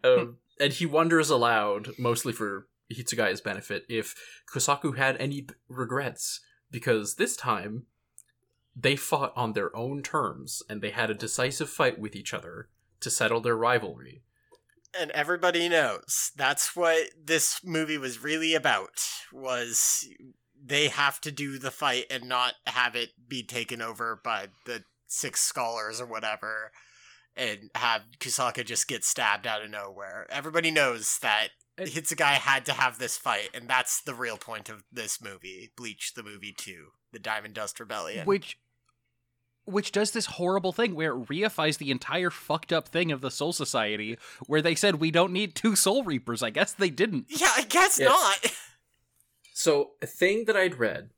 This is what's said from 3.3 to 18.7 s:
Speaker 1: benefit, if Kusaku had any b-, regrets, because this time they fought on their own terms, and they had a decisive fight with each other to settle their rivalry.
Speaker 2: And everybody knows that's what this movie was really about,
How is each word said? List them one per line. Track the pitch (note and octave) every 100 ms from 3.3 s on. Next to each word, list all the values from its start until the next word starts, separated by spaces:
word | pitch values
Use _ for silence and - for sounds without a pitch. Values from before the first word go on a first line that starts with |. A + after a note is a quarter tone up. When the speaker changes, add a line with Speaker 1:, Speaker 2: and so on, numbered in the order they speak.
| F#2+
Speaker 1:
benefit, | G#2 G2 - G2+ -
if | A2+ G#2 - - - -
Kusaku | C#3 B2+ C#3+ D#3 B2
had | C3+ C3+
any | C3+ C#3
b-, | C3+ - _
regrets, | B2+ A#2+ B2+ C3+ - - - _ _ _
because | A#2+ - A2 G2+ -
this | A3 -
time | B2+ G#2 G2+ A2+ - _ _ - _ _ _ _ _
they | B2+ C3 C#3
fought | - D3+ C#3 -
on | A#2
their | G#2 F#2+ A2
own | A#2+ C#3+
terms, | C#3 D#3 A2 D2 C2 - -
and | G#2+
they | G2+
had | A#2+ A2
a |
decisive | G#2 A2+ - C3 C#3 D3+
fight | - C3 -
with | G#2 F#2+
each | -
other | A2 E2+ F2 - _ _ _
to | B2
settle | - A2+ A#2
their | A#2 A2+
rivalry. | A#2 B2 G#2 C#2 C2 - _ _ _ _ _ _ _ F3+
Speaker 2:
And | D#3
everybody | - D3 F3 F3+ E3+ E3+
knows | E3 C3 F#2+ - - - C#3
that's | C3+ C#3+ -
what | - E3+ D#3+ D#3+ E3
this | D3+ D#3+ - -
movie | F#3 D#3+ D#3 D3+
was | C3 A2+
really | C3+ D#3+ D#3+
about, | D#3+ C#3+